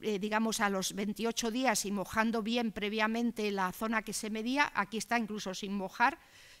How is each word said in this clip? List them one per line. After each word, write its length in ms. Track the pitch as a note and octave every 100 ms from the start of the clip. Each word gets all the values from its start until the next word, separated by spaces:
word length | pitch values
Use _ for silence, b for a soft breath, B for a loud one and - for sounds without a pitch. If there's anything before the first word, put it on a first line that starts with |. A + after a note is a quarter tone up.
eh, 180 | - G3+
digamos 400 | G#3 G#3+ A3+ G#3+
a 80 | G3+
los 220 | G3 F#3
veintiocho 560 | F3+ G3+ G3+ A3+ - A#3
días 340 | A3+ C4 G#3
y 60 | G3+
mojando 520 | G3+ F3 A3+ A3 A3+
bien 280 | G#3+ A#3+ A#3
previamente 800 | G3+ G#3 A3 G#3+ A3+ A#3+ A3 G#3
la 220 | G3 F#3
zona 300 | - A3 A3+
que 100 | A3
se 180 | G3 A3
medía, 400 | A3 A3+ C4+ D4
aquí 260 | - G3 A3+
está 200 | - A#3+
incluso 340 | G#3+ G#3 F#3+
sin 200 | F#3 G3
mojar 460 | G3+ F#3+ - A#3+ E4+ B B B B